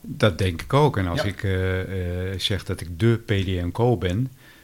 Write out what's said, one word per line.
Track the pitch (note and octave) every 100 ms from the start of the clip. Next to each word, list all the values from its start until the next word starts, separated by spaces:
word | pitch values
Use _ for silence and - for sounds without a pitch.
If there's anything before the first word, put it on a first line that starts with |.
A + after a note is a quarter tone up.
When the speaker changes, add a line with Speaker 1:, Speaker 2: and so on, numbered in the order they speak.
Speaker 1:
Dat | - - A2 F2
denk | F#2+ E2
ik | -
ook. | C3+ D3+ G#2
En | F#2
als | F2
Speaker 2:
Ja. | G#2
Speaker 1:
ik, | F#2+
eh, | G2+ F#2 F#2+ F#2 F#2 F#2+ F2 F2+ F#2
eh, | F#2+
zeg | - F#2+ -
dat | F2+
ik | E2+ E2
de | A#2 A2+ -
P |
D | G2+ F#2 F#2
en | F2
Co | E2+ A#2+ A2+
ben, | F2+ F#2 C3 - - -